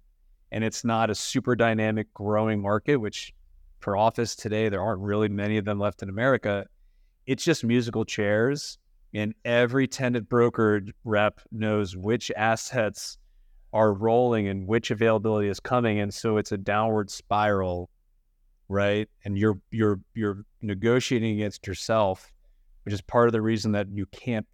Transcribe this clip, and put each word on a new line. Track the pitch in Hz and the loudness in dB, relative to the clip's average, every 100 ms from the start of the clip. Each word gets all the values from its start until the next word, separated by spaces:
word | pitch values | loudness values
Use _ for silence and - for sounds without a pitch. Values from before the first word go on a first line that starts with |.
| _ _ _ _ - | _ _ _ _ -10
and | 110 | -4
it's | 110 - | -4 -2
not | 117 113 113 | 0 2 0
a | 101 | -2
super | - 131 - 113 | -2 -2 0 2
dynamic | 117 110 110 107 107 | 2 2 0 -2 -6
growing | - 104 107 110 104 | -6 -2 0 2 0
market, | 98 104 - 143 | 0 0 2 0
which | 104 - - - - - - - | 0 -8 -14 -18 -20 -20 -20 -10
for | - 101 | -2 2
office | 110 - 113 - | 2 2 -6 -4
today, | 110 107 110 | -4 -2 0
there | 98 | -2
aren't | 104 95 | -2 -4
really | 101 104 107 | -2 0 0
many | 101 104 107 | 0 0 0
of | 101 | 0
them | 101 | -2
left | 104 - | -2 -4
in | 98 | -10
America, | 98 131 123 104 101 - _ _ _ _ _ - | -2 0 2 0 -4 -6 _ _ _ _ _ -6
it's | 131 | -2
just | 170 147 | 0 0
musical | 117 123 113 101 107 | 2 2 0 -4 -4
chairs. | - 104 107 123 147 - - _ _ - 107 | -2 0 2 0 -2 -8 -16 _ _ -10 -6
And | 107 - | -6 -6
every | 120 120 120 135 131 | 0 2 4 2 0
tenant | - 127 120 101 | 0 -2 -2 0
brokerage | 120 120 117 107 104 98 - | 4 4 4 2 2 -2 -12
rep | 117 104 104 - - | -2 2 2 0 -14
knows | 113 107 107 95 92 | -4 0 0 -2 -4
which | 101 117 - - | -2 -2 -2 -2
assets | 110 113 - 127 104 - - - _ _ _ - - | 0 0 -4 -2 -2 -4 -14 -16 _ _ _ -20 -4
are | 110 110 | 2 4
rolling | 98 113 117 123 113 101 | 4 2 4 4 2 0
and | 98 92 | -2 0
which | 117 - | 0 0
availability | 107 113 110 110 107 101 | 2 4 4 2 0 0
is | 92 | -2
coming. | - 127 117 104 | -2 0 2 0
And | 101 | -2
so | - 113 107 | -4 0 0
it's | - | -2
a | 101 | -6
downward | 98 104 113 107 101 | -2 0 0 0 -2
spiral, | - - 104 107 98 92 87 87 _ _ _ _ _ _ _ - | -8 -2 0 2 2 0 -4 -8 _ _ _ _ _ _ _ -4
right? | 98 101 104 107 _ 101 | 0 2 0 -4 _ -6
And | 98 | 2
you're, | 110 95 - | 2 0 -4
you're, | 110 107 95 - | 0 2 0 -6
you're | 113 104 98 - - | -4 -4 -4 -12 -10
negotiating | 107 98 113 127 - 123 110 104 | -6 -2 2 2 2 0 0 -2
against | 104 - - | -4 -6 -10
yourself, | 92 - 113 101 95 - _ _ _ _ - 101 | -8 0 2 2 -2 -10 _ _ _ _ -16 -8
which | |
is | 101 | -8
part | - 120 120 | 0 4 4
of | |
the | 110 | 4
reason | 110 110 107 | 0 0 0
that | 104 98 | -2 -2
you | 101 95 | -6 -8
can't | - - 110 - | -8 -6 -6 -6